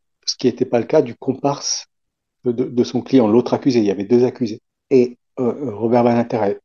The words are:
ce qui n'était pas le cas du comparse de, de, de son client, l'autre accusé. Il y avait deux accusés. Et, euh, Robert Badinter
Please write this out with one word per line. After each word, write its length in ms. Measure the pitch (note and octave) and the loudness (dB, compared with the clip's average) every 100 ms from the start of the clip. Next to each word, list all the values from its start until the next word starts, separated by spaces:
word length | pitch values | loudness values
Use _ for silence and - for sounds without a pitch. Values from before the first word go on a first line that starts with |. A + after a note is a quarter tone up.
| _ _ - | _ _ -10
ce 100 | - | -2
qui 120 | B2 | -2
n'était 180 | - B2+ | 0 -2
pas 140 | A#2+ | -2
le 60 | A2 | 2
cas 160 | D#3 | 0
du 140 | B2+ A2+ | 0 -4
comparse 720 | - B2 C#3+ C#3 - - - _ _ _ _ _ | -6 -4 -4 -4 -6 -8 -10 _ _ _ _ _
de, 80 | B2+ | -6
de, 140 | A#2+ A2+ | -4 -2
de 180 | A#2+ | -2
son 180 | A#2 B2 | -2 -4
client, 240 | A#2+ C3+ A2 | 0 2 4
l'autre 280 | A#2 A#2+ | 4 2
accusé. 260 | A#2 C#3+ A#2+ | -2 0 0
Il 60 | G2+ | 0
y 60 | |
avait 120 | F#2+ | -2
deux 220 | G2+ A#2+ B2 | 0 2 2
accusés. 340 | - A#2 G#2+ _ _ _ | 0 -6 -6 _ _ _
Et, 280 | C3+ B2 - _ - | 2 2 -2 _ -6
euh, 340 | B2 - C3+ | -4 -4 -8
Robert 300 | G2+ A2+ A#2+ | -4 0 2
Badinter 560 | A#2+ A#2 A#2 A2+ G2+ G2+ | 4 2 0 -2 -2 -4